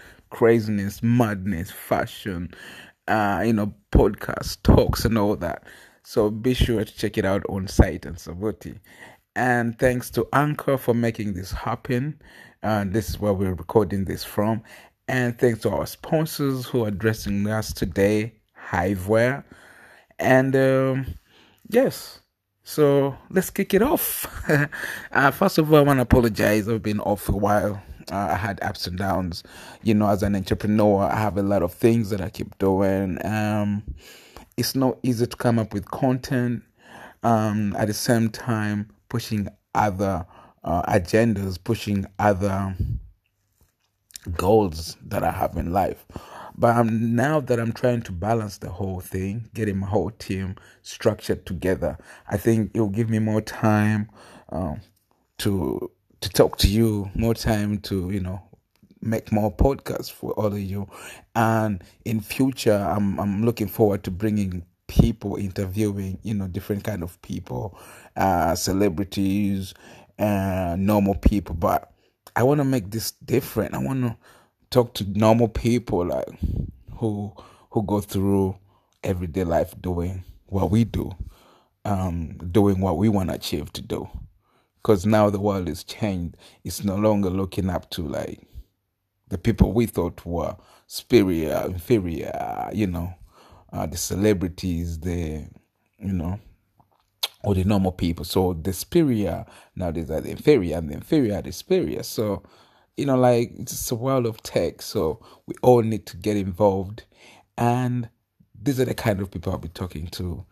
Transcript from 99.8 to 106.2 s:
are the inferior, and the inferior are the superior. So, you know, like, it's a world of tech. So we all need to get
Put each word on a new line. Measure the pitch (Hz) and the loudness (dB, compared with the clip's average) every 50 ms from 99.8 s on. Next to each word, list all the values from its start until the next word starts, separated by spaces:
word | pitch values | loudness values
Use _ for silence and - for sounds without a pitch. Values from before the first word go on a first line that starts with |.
| 92 85 76 85 80 67 | -4 -4 -4 -4 -4 -4
are | 78 73 | -4 -4
the | 69 73 | -4 -6
inferior, | 80 - - 151 151 120 87 85 73 85 | -10 0 4 4 6 6 4 2 -2 -4
and | 82 73 | -4 -6
the | 73 | -8
inferior | 85 - - 165 156 131 104 101 | -10 -4 0 0 2 2 2 0
are | - - | -2 -6
the | - | -8
superior. | - - - - 185 185 147 73 - - | -12 -12 -4 -2 0 0 0 -2 -4 -8
So, | - - - - 110 104 98 - - - _ _ _ _ _ _ _ _ _ - | -8 -8 -6 -4 -2 -2 -4 -4 -8 -14 _ _ _ _ _ _ _ _ _ -4
you | - | 0
know, | 139 131 127 | 0 2 4
like, | 127 123 123 117 120 - - - | 6 6 6 4 2 -2 -6 -10
it's | - - - - - - | -12 -10 -10 -8 -6 -6
a | 127 | -4
world | 110 120 135 135 131 120 | -4 -2 0 0 0 0
of | 113 110 - | -2 -4 -6
tech. | - - - 107 87 78 - - | -10 -4 -2 0 0 0 -2 -6
So | - - - 110 82 80 76 - - - - - _ | -12 -6 -4 -2 0 0 -2 -4 -10 -20 -20 -18 _
we | - - - | -12 -10 2
all | - 123 123 120 110 | 6 6 6 8 6
need | 110 110 104 - - | 2 -2 -4 -6 -10
to | - | -14
get | 87 | -6